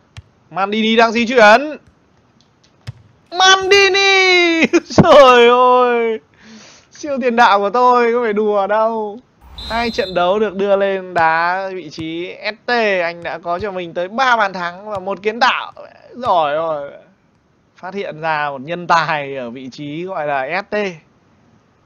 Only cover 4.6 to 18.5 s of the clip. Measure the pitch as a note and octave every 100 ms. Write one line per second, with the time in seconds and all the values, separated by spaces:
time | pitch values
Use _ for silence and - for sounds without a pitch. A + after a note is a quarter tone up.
4.6 | D4 E4+ - A#3+ F4+ C#4+ B3+ A#3+ A#3+ B3
5.6 | B3 B3 B3 A#3+ A3+ A3 _ _ A3 A3
6.6 | - - _ - D4+ C4+ B3 A#3 A3+ G3+
7.6 | G3+ A#3+ B3 B3 A#3 A#3+ A#3 G#3 G#3+ G#3
8.6 | G3 G#3+ A3 A3+ G#3+ A3 _ _ - -
9.6 | - A3+ A#3 A3+ F#3+ F3 F3+ G#3 G#3+ F#3+
10.6 | G3+ G3 G3 F#3+ F#3 F3 D#3+ E3 E3+ F#3
11.6 | F#3+ F#3 D3+ E3 D#3+ E3 F#3 - G#3 G#3+
12.6 | - A#3+ G#3+ F#3+ E3+ E3+ E3+ D#3+ E3+ F3
13.6 | G#3 F#3 E3+ E3+ F3+ A3+ C4 A#3 G3+ F#3
14.6 | F3 F3+ G#3+ G3+ F#3 F#3+ G#3 A3+ B3+ D#3+
15.6 | A2+ - - - - C4+ B3 F3+ D3 D3+
16.6 | E3 D3+ C#3+ - F3 _ _ _ _ _
17.6 | _ _ F3+ G3 E3 D#3 D#3+ D3+ D3